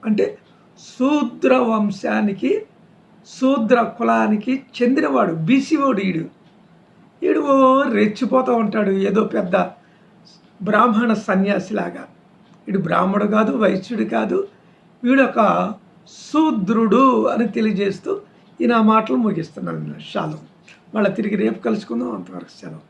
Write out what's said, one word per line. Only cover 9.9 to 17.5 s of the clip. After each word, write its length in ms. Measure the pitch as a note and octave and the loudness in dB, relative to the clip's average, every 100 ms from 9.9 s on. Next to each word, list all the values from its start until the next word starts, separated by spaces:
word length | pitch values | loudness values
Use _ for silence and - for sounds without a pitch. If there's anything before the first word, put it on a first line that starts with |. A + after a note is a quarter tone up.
| _ _ _ _ _ _ _ | _ _ _ _ _ _ _
బ్రాహ్మణ 500 | F#3+ G#3 A#3+ G#3+ A#3+ | -2 2 2 2 0
సన్యాసిలాగా. 960 | G#3 - F#3+ G3 G3 - G#3 F3 F3+ - _ _ _ _ _ - | -2 0 0 0 -2 -4 -6 -6 -10 -18 _ _ _ _ _ -6
ఈడు 100 | G3 | -4
బ్రాహ్మడు 480 | D#3+ E3+ F#3 G3+ G#3 | 0 0 2 0 0
కాదు, 300 | G#3+ G#3+ C4 | 2 0 2
వైశ్యుడు 480 | G#3 F#3+ - A3+ | 0 0 -4 -6
కాదు, 440 | A3 A3+ G#3 F3+ G4 _ _ _ _ _ | -2 -2 -2 -2 -4 _ _ _ _ _
వీడొక 680 | A#3+ C4+ B3+ A#3+ G#3+ E3+ F#3 A3 _ _ - - - | 0 2 2 2 2 2 -2 -6 _ _ -20 -20 -4
శూద్రుడు 960 | D4+ D#4 A#3 F3+ A3 A3+ A3 C4+ A#3 G#3 | 2 2 0 0 0 2 4 4 4 0
అని 220 | - | 0
తెలియజేస్తూ 720 | A#3 | -2